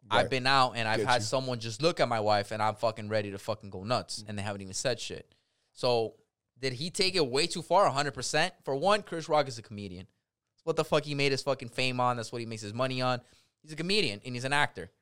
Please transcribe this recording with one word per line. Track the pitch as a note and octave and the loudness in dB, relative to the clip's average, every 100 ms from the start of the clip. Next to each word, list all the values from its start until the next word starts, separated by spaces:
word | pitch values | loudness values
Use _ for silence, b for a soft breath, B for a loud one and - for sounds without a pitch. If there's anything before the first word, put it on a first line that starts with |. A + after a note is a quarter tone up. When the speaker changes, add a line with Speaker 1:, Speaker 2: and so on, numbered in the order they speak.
| A2 | 2
Speaker 1:
I've | A2+ | 2
Speaker 2:
Right. | B2+ | 4
Speaker 1:
been | C3+ B2+ | 2 4
out | C#3 C3 | 6 6
and | A2 A2 | 4 0
I've | A2+ | 2
Speaker 2:
Get | G#2+ | 4
Speaker 1:
had | B2 | 2
Speaker 2:
you. | A2 | 2
Speaker 1:
someone | C3+ C3 B2 | -2 -2 -4
just | A2+ A2 | -6 0
look | D#3 E3+ | 0 2
at | C3+ | 2
my | A#2 | 2
wife | G#2+ G#2 G2+ | 4 2 2
and | A2 | 0
I'm | G#2+ | 0
fucking | G#2+ A#2 A2 G#2+ | 0 -2 -2 -2
ready | G#2+ G#2 | -2 -2
to | G2 | -8
fucking | - G#2+ G2+ | -6 -8 -8
go | F#2+ | -12
nuts, | G2 A#2+ F2+ - G#2+ | -2 -2 -2 -10 -10
and | G#2 | -8
they | |
haven't | G2+ G2+ | -6 -8
even | F#2+ | -8
said | F#2 C3+ A#2 | -6 -4 -4
shit. | - - - _ _ _ _ | -6 -10 -14 _ _ _ _
So | - B2+ A#2+ A2 - _ _ _ _ | -4 2 2 0 -6 _ _ _ _
did | C3 | -6
he | A#2+ E3+ | -4 -8
take | - F#3 | 0 0
it | F3+ C#3+ | 2 0
way | C3 E3 | 2 0
too | - | -4
far? | D#3 F3 F#3+ | 2 4 4
A | |
hundred | C3+ D3 | 2 -2
percent. | C3 B2 D3+ F3 - | -4 -2 0 -2 -4
For | - | -4
one, | C3+ F3 G#3+ | 0 2 2
Chris | F#3+ E3 D3+ | 0 -8 0
Rock | D3+ C3+ | 2 2
is | A#2 | -4
a | |
comedian. | G#2+ G#2 G2+ F2+ F#2 _ _ _ _ _ | -12 -10 -10 -12 -16 _ _ _ _ _
That's | - | -4
what | D#3 | -2
the | |
fuck | D#3 D#3 | 2 2
he | C#3+ | 2
made | C#3+ C#3 | 0 2
his | C3 | 2
fucking | - C3 A#2 | 0 -4 -4
fame | - B2+ B2+ | -2 -2 2
on. | B2 A#2+ | 2 0
That's | A2 | -4
what | A#2+ | -6
he | A#2 | -8
makes | A2+ | -8
his | G#2+ | -8
money | G#2+ C3 B2+ | -2 -2 0
on. | B2+ B2 - b b _ | 0 0 -4 b b _
He's | D#3 | -16
a | D3+ | -8
comedian | E3+ G3+ D#3 G#2 | 0 2 0 -2
and | B2+ | -8
he's | B2 | -6
an | C3 | 0
actor. | C#3+ C#3 - E2 _ | 2 2 -2 -14 _